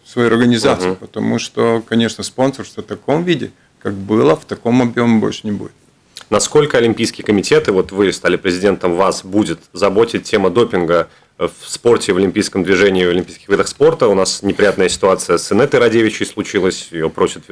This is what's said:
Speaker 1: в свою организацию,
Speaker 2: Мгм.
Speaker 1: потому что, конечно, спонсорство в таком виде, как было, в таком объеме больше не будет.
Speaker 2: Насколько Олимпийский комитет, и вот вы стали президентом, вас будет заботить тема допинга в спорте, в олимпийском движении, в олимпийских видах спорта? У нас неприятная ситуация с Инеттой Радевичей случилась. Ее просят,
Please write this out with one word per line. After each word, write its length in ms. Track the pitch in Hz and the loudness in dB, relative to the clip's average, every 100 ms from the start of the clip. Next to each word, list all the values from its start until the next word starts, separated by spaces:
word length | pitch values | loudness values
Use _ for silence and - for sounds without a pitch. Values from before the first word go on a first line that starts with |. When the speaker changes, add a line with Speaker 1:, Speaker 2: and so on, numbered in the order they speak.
Speaker 1:
в 60 | - | -10
свою 180 | 120 117 | -2 2
организацию, 600 | 117 120 117 135 87 90 | 4 4 2 0 0 -2
Speaker 2:
Мгм. 60 | 92 | -6
Speaker 1:
потому 380 | 113 107 113 117 | -10 -6 -4 -4
что, 440 | - 120 117 113 110 | -4 -2 0 0 0
конечно, 340 | 117 113 - | 0 0 -4
спонсорство 600 | 98 - 135 135 101 - | -10 -2 -2 -2 -14 -14
в 40 | - | -12
таком 380 | 98 - 151 | -10 -2 -2
виде, 260 | 175 147 110 _ _ _ | 0 -2 -4 _ _ _
как 120 | 104 | -8
было, 420 | 98 98 110 143 156 | -8 -2 2 2 2
в 80 | |
таком 380 | - - 117 123 | -4 -6 -2 0
объеме 360 | 120 120 120 110 | 0 0 2 2
больше 220 | 104 - | 0 -6
не 80 | 107 | -8
будет. 200 | 101 - _ _ _ _ - - | -8 -10 _ _ _ _ -16 -2
Speaker 2:
Насколько 480 | 104 - 151 147 127 | -2 2 0 2 2
Олимпийский 460 | 117 110 113 - | 0 0 -4 -4
комитет, 420 | - 101 - 156 156 | -2 0 2 0 2
и 60 | |
вот 180 | 95 85 | 0 -2
вы 220 | 98 95 | 0 0
стали 240 | - 90 90 | 0 -2 -2
президентом, 580 | 98 90 101 90 92 | -2 0 0 0 -2
вас 300 | 87 95 - | 0 0 -2
будет 340 | 95 101 104 80 _ | -4 -2 -2 -6 _
заботить 500 | - 98 95 117 101 | -2 0 2 0 -2
тема 260 | - 104 95 | -2 0 2
допинга 600 | 95 113 92 82 85 80 _ _ - | 2 0 0 2 0 0 _ _ -6
в 120 | 85 - - | -6 -6 -14
спорте, 460 | - 120 113 - | -2 2 2 2
в 60 | 90 | 0
олимпийском 440 | 95 104 - 98 | 2 0 -2 -2
движении, 420 | 87 92 101 95 | 0 4 4 4
в 40 | 90 | 2
олимпийских 380 | 90 85 - - | 0 -4 -10 -2
видах 180 | 95 - | 0 0
спорта? 400 | - 151 160 117 | 2 2 4 2
У 80 | |
нас 280 | 95 92 - | 2 0 -2
неприятная 460 | 101 95 104 92 90 | -4 0 0 2 0
ситуация 500 | - 98 92 - 85 | 2 0 0 0 -2
с 120 | - | 0
Инеттой 300 | 101 143 131 | 0 2 2
Радевичей 440 | 117 113 110 - 101 | 2 2 2 -2 -8
случилась. 640 | - - 101 92 - - | -6 -4 -2 -2 -4 -10
Ее 180 | 85 78 | -6 -4
просят, 320 | 87 90 80 76 | -2 -4 -4 -16